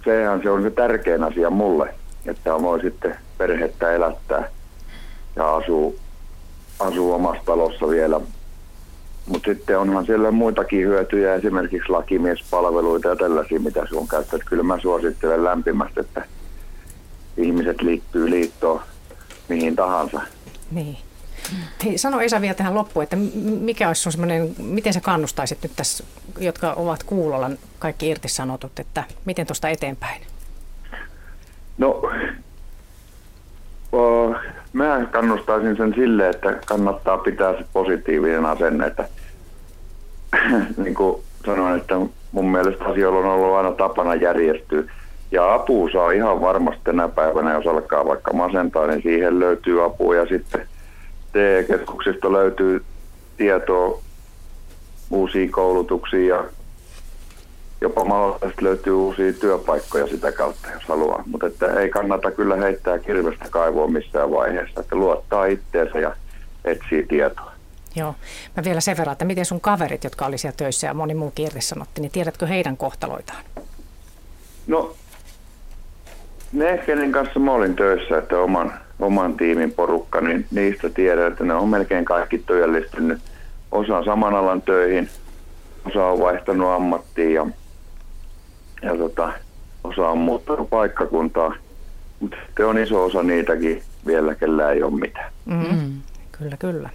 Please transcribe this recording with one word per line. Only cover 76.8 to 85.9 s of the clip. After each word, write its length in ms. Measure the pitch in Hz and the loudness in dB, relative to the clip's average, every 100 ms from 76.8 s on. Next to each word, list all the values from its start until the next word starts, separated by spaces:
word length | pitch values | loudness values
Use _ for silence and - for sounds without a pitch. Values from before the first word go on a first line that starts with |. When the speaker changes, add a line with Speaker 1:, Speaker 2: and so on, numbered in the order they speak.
| - | 0
Speaker 1:
kenen 260 | 147 139 | 0 2
kanssa 280 | 135 135 - | 2 0 2
mä 120 | 139 | 4
olin 240 | 127 95 90 | 4 2 4
töissä, 420 | 98 95 - 80 | 4 4 2 0
että 220 | - 87 | 2 2
oman, 340 | 92 92 82 - - - | 4 2 0 -4 -16 -2
oman 380 | 98 98 90 80 | 2 2 2 2
tiimin 340 | 85 82 80 | 2 4 2
porukka, 500 | 78 85 85 - 82 | 2 2 2 2 0
niin 240 | 82 85 - | 2 0 0
niistä 380 | 104 98 101 85 | 2 2 2 -4
tiedän, 420 | - 92 85 85 | 2 4 6 2
että 120 | 85 | 2
ne 100 | 90 | 0
on 160 | 82 104 | 2 4
melkein 360 | 104 95 92 85 | 2 2 0 2
kaikki 320 | 87 85 85 | 2 2 -4
työllistynyt. 840 | - 90 82 80 80 - 82 78 - - - - - | 2 4 4 4 0 -2 -2 -2 -6 -16 -16 -16 -4
Osa 320 | 104 104 98 | -2 0 0
saman 320 | 95 104 107 101 | 2 2 4 4
alan 260 | 95 92 | 4 2
töihin, 480 | 95 92 90 92 82 - - - - - - - | 2 4 6 4 0 -8 -16 -16 -16 -18 -18 -14
osa 200 | - | -4